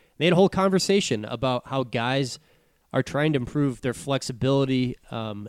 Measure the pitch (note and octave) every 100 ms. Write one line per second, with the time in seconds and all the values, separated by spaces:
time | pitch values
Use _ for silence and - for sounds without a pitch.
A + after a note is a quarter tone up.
0 | _ - D#3+ F3 G3 G3 F#3+ F#3 - G3
1 | - G#2+ A2 A#2 C3 B2 - C3+ B2 A#2+
2 | A#2+ C3+ B2+ - _ _ _ _ - B2+
3 | - C#3 D#3 C#3+ A#2+ D3 C#3 A#2 C3 A#2
4 | C#3 C3+ - B2+ B2+ C#3 C3 C3 B2 B2+
5 | - A#2 A2 G2+